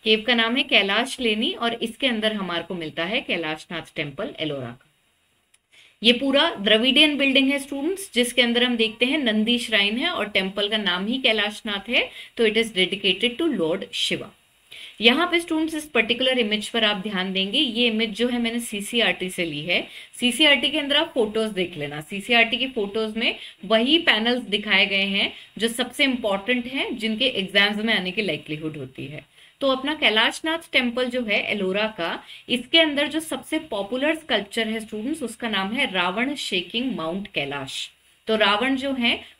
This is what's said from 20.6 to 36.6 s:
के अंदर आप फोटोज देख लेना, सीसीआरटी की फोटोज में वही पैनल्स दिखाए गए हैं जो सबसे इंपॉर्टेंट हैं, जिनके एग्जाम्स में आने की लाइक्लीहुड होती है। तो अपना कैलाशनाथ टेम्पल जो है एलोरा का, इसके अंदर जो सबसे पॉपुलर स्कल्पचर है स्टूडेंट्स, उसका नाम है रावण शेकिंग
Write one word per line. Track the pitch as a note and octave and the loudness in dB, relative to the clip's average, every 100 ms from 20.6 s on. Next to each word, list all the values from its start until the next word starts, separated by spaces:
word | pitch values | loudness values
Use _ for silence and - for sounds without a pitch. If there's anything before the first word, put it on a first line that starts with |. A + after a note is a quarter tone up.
| C#4+ | 2
के | D4+ | -2
अंदर | C#4+ D4 | 0 0
आप | D#4+ | 2
फोटोज | C#4 G#3+ A3 A3 | 0 0 0 -2
देख | F#3 F3 D3+ | -2 -4 -4
लेना, | D3 D3 | -8 -8
सीसीआरटी | D3+ G3+ G3 A#3+ A3+ A#3 | -8 -8 2 4 4 2
की | C4 | -2
फोटोज | C4 G3+ G#3+ A3 A3 | -2 -4 -2 -4 -2
में | B3+ E4 - - | -2 -4 -10 -14
वही | F#3 A3 B3 D#4+ | 0 2 6 4
पैनल्स | E4 A3 A3+ B3 | 4 2 2 0
दिखाए | G#3 G3 G#3+ F#3+ G3 | 0 -4 2 2 4
गए | G3 | 2
हैं | G3 G3 A#3+ - - - | 0 0 -2 -4 -16 -4
जो | A3 | -2
सबसे | A3+ B3 - | -2 -4 0
इंपॉर्टेंट | C#4+ A#3+ A3 G3 G3 B3 A#3+ | 2 2 0 0 0 -2 -2
हैं, | C4+ G4+ B3 | -4 -4 -2
जिनके | A3 A3 | -2 0
एग्जाम्स | C4 A3+ F#3+ G3+ G3+ G#3 | 0 -2 0 2 2 2
में | A3 | 0
आने | G#3+ F3+ | 0 0
की | F#3 | -2
लाइक्लीहुड | G3+ D3+ - D3+ D#3 D3+ | -2 -4 -6 -6 -6 -8
होती | B2+ - C3+ | -10 -12 -12
है। | D3+ - _ - _ | -12 -18 _ -20 _
तो | C#4 | 0
अपना | C4 C4+ | 2 0
कैलाशनाथ | D4+ C4 G#3+ A#3+ - D#4+ E4 D#4+ | 0 2 4 2 0 -4 -4 -2
टेम्पल | C#4+ B3 A#3+ | 0 0 0
जो | B3+ B3+ | -2 -2
है | A3+ G#3 - | -2 -2 -2
एलोरा | G#3 F#3+ F#3+ G#3+ G#3+ | -2 0 0 -2 -2
का, | E3+ A#3 - - - | -4 -6 -10 -16 -4
इसके | A#3+ A#3+ E4 | -4 2 4
अंदर | D#4+ C#4+ D4 | 4 2 -2
जो | D#4 | -2
सबसे | D#4+ C#4 - D#4 | -4 -6 -4 -4
पॉपुलर | D#4 G#3+ G3 B3+ C#4+ | -4 -6 -4 -2 0
स्कल्पचर | D#4+ - A3+ G3 - A3 | 0 -2 -2 -2 -4 -2
है | A3 | -4
स्टूडेंट्स, | G#3+ G#3+ A3 D#4 | -6 -6 -4 -4
उसका | A#3+ A3+ A#3 | -6 -6 -4
नाम | G#3 F#3+ | -2 -2
है | A#3+ C4+ | -2 -2
रावण | F#3 F3+ F#3+ B3+ | 0 0 0 -2
शेकिंग | D4 - F#3+ | -4 -4 -4